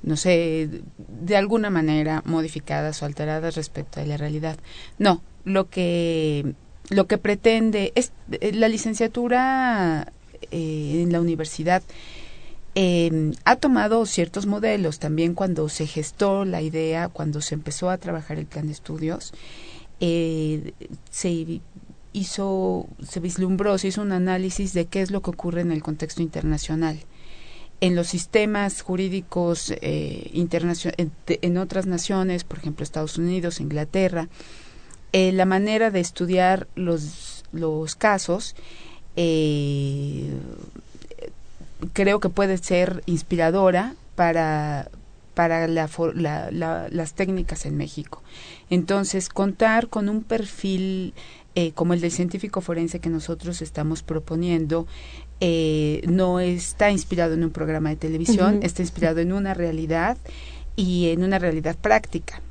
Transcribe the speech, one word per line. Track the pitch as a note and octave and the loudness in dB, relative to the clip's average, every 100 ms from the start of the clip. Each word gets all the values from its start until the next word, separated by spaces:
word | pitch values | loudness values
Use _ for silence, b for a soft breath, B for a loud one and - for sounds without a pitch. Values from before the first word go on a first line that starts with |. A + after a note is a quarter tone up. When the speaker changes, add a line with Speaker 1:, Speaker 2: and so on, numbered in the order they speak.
Speaker 1:
no | - D#3 | -2 0
sé, | F#3 F3 E3+ D#3+ D#3 - - - - | 4 4 4 0 -2 -6 -12 -16 -16
de | A2 F3 G3+ | -10 2 4
alguna | G3 A3+ G#3 | 4 2 2
manera | F#3 D#3 D#3 D3+ D#3 | 2 4 2 2 -2
modificadas | - E3 D#3+ D#3 - D3 D3+ D3+ | 0 0 0 -4 -4 -2 -2 -4
o | |
alteradas | D3 D3 D3+ D#3 E3 D#3+ | -6 -4 -4 -2 -2 -4
respecto | D3+ - D3+ - | -6 -8 -10 -6
a | D3 | -4
la | D3 | -4
realidad. | F3+ D3+ D#3+ - B B B - | -2 -4 -4 -6 B B B 2
No, | G#3 E3+ - - | 4 4 0 -12
lo | - F#3+ F#3 | 0 2 2
que, | - F3 F3 E3+ E3 D#3 D3 C#3+ C#3+ - - - | 0 0 2 2 2 2 0 -2 -6 -12 -20 0
lo | G3 F#3+ | 2 4
que | G#3 | 2
pretende | - G#3 A3+ A3+ A3 G#3+ G3 - | 2 4 6 6 4 2 2 2
es, | B3 - - | 0 -4 -8
eh, | - G#3+ | -2 -2
la | G#3 A3+ | 4 4
licenciatura, | A3 A3+ A3 A3+ A3+ A#3+ B3 C4 C4 B3+ A3+ F3 D#3+ - - - - - | 4 -2 0 0 0 2 4 4 2 2 4 2 2 -4 -14 -20 -16 -8
eh, | E3+ D#3+ D#3 D3 D#3+ | -4 -4 -2 0 2
en | E3+ | 4
la | E3+ | 4
universidad, | E3+ D#3+ D#3 - D#3+ F3+ - B B B B B B B - | 2 0 -4 -2 2 2 0 B B B B B B B -4
eh, | - F#3 F3 E3+ D#3+ D#3 - | 2 4 6 4 4 0 2
ha | - B3 | 4 6
tomado | D4 B3 G#3 A3+ G#3+ | 6 4 4 2 2
ciertos | - E3+ G3+ G#3 | 0 0 0 -2
modelos. | G#3 A3 G#3 E3+ D3+ | 0 2 2 0 -2
También | D3+ D#3 E3+ | -2 2 2
cuando | E3+ F#3+ E3 D3+ | 2 0 0 -2
se | - D#3 | -2 -4
gestó | - D3+ - G3+ G3 F#3+ | -4 -6 0 2 2 0
la | F3 | -2
idea, | D#3+ D#3+ D#3+ D#3+ F3 | -2 -2 0 0 -2
cuando | - D#3 D3 | -4 -4 -2
se | - D3+ | -4 -6
empezó | D3 D3 F3+ | -6 -4 -2
a | F#3 | -2
trabajar | F3 E3+ D#3 D#3 | -4 -6 -6 -8
el | D3+ | -8
plan | - D3+ | -6 -6
de | |
estudios, | D3+ - D#3 D#3 - - B B B B B B - | -8 -10 -4 -4 -4 -8 B B B B B B -2
eh, | F3 E3 E3 D#3+ D#3 D3+ D3+ - - D3+ - | 0 2 0 0 0 -2 -6 -12 -14 -14 -12
se | - F#3 E3+ D#3+ E3+ - - - - - | -4 -2 -2 -2 -8 -10 -20 -20 -20 -10
hizo, | G3+ F#3+ - G3 F#3+ F#3 F#3 F3+ - - | -6 -4 -2 0 0 0 0 -4 -10 -8
se | - | -6
vislumbró, | F3 F3 F#3 F#3+ G3+ F#3+ | -4 -2 0 2 4 2
se | F#3+ | 2
hizo | F#3 | -2
un | G3+ | 0
análisis | F#3 F3+ F#3 F#3 F#3 G3+ | 2 2 2 0 -2 -2
de | F3+ E3+ | 0 0
qué | G3 | 0
es | F#3+ | 0
lo | G3 | -2
que | F#3+ | -4
ocurre | F3 F3 F3 | -4 -4 -2
en | F3 | 0
el | D#3 | 0
contexto | D#3 D3+ D#3+ - | -2 -4 -6 -2
internacional, | E3 D#3 D#3 D3+ - D#3+ E3 D#3 - B B B B B B - | -2 0 0 0 0 0 0 -2 -10 B B B B B B 0
en | F#3 | 2
los | F3 E3+ | 2 0
sistemas | F3+ - A3 G#3+ G#3 G3+ F#3+ | -2 2 2 4 2 0 -2
jurídicos, | - F3+ F#3+ F#3+ F3+ - F3 E3+ - - | -4 -2 0 -2 -4 -2 0 0 -2 -4
eh, | - D3+ D3 - - | -2 -2 -4 -6 -6
internacio-, | - E3+ E3+ F3 E3+ F3 - | -2 0 2 0 0 -2 -2
en, | E3+ - - | -4 -4 -4
de, | E3+ | 0
en | F3+ F3 | 2 0
otras | F#3 F#3+ F#3+ | 0 -2 -2
naciones, | F3 - F#3+ F#3 F3 | -2 0 0 0 -2
por | F3 E3 | -4 -6
ejemplo, | D#3+ D3 | -6 -6
Estados | D3+ - D#3 - | -6 -4 -4 -2
Unidos, | E3+ F#3 E3+ E3+ | 0 0 -2 -4
Inglaterra, | D3 D3 D3+ F#3 F#3 F3 E3 B B B B B B B - | -4 -4 -2 2 2 2 -4 B B B B B B B 0
eh, | F#3+ F#3 | 4 6
la | F#3 | 6
manera | F#3 F#3+ G#3 G#3+ A3+ | 4 4 4 4 4
de | G3 | 2
estudiar | E3+ - F3 F#3 F#3 F#3+ - | -2 -2 2 4 6 4 0
los, | - F3+ E3 D3+ - - - - | -4 0 0 -2 -10 -12 -12 -10
los | D#3+ D#3+ D#3 D#3 | -4 -2 -2 -4
casos, | - G#3+ G3 - F3+ - - B B B B - | 2 4 4 2 -2 -2 -10 B B B B -10
eh, | - E3+ D#3+ D3+ D3 C#3+ C#3+ C#3 C#3 C#3+ C#3 C#3 C#3 B2+ A2+ - - - - G1+ - - - - - - - F3 | 0 2 4 4 2 0 0 -2 -2 -4 -4 -6 -6 -8 -14 -14 -16 -18 -16 -14 -12 -12 -12 -14 -14 -12 -10 -6
creo | - G3 G3+ | 2 4 4
que | F#3+ | 2
puede | F3 G3 F#3 | 2 2 2
ser | - F3 F3+ F3+ - | 2 2 2 0 -2
inspiradora | E3 - F3+ E3 F#3 F#3+ F3+ A3 - - - | -2 0 2 4 6 6 4 0 -6 -14 2
para, | F3 E3 D#3+ D3+ D3+ D3 - - - - - | 2 4 2 0 0 -4 -6 -14 -18 -20 -12
para | - E3+ E3 E3 | 2 2 4 2
la | E3 D#3 | 2 0
for-, | D#3+ E3 - | 0 -2 0
la, | D#3+ D3+ - | -2 -2 -4
la, | E3+ E3 E3 E3 | -4 -2 -2 -4
las | E3+ D#3+ | -4 -4
técnicas | - F#3+ F#3+ F3 D#3 | -2 0 0 -2 -2
en | C#3+ D3 | -4 -4
México. | D3 - D3 - - B B B B | -4 -8 -12 -14 -16 B B B B
Entonces, | F3+ E3 G3 G3 G3 F3+ | 0 4 2 2 -2 -4
contar | - G3 G3 A3 A3 A#3 | 0 0 4 4 4 2
con | A3+ G3+ | -2 0
un | G#3+ | -2
perfil, | G#3+ A3+ G3+ - G3 F#3+ F#3+ F#3+ F#3 - B B B | -2 -4 -4 -4 -2 0 0 -2 -4 -8 B B B
eh, | - E3+ | 0 0
como | D#3 F3 | 2 2
el | F3 | 4
del | E3+ | 2
científico | E3+ F3 F#3+ G#3 G3 | 0 -2 -2 -4 -4
forense | F3+ E3+ E3 E3+ | -4 -2 -2 -2
que | E3+ | -2
nosotros | E3 D#3 E3+ E3+ F3 | -2 -4 -6 -6 -6
estamos | D#3+ - D3+ D#3+ | -8 -4 -2 -2
proponiendo, | - D#3+ D#3 E3 F3 E3+ D#3 E3 E3+ B B B B - | -2 -4 -2 -2 2 2 2 0 -2 B B B B 0
eh, | F3+ E3 D#3+ D#3 D3+ D3+ - | 2 4 4 4 2 2 2
no | F3 F#3 F3+ | 4 4 4
está | F3+ F3+ E3+ - G#3 | 2 0 -2 4 4
inspirado | G3 - E3+ E3+ | 4 0 2 2
en | D#3+ | 2
un | E3 | 0
programa | E3 D#3 D#3 D#3 | 0 -2 0 0
de | D3+ | 0
televisión, | D#3+ D#3+ E3+ G#3+ F#3 G#3 | -2 -2 4 6 6 4
Speaker 2:
Ujú. | F3 | 2
Speaker 1:
está | F3 | 0
inspirado | F3 - E3 D#3+ | -2 2 2 2
en | E3+ | 2
una | F#3+ G3 | 0 0
realidad | F#3 E3+ D#3+ D#3+ E3 F3+ B3 - B B B B | 0 -2 -2 0 0 2 -2 -6 B B B B
y | - F#3 F3+ E3+ | 0 2 4 4
en | E3 | 4
una | F#3 F#3+ | 2 2
realidad | F3+ D#3+ D#3 E3 | 2 0 -2 -2
práctica | G#3+ A3 - F#3 - - - | 4 4 2 -8 -8 -12 -12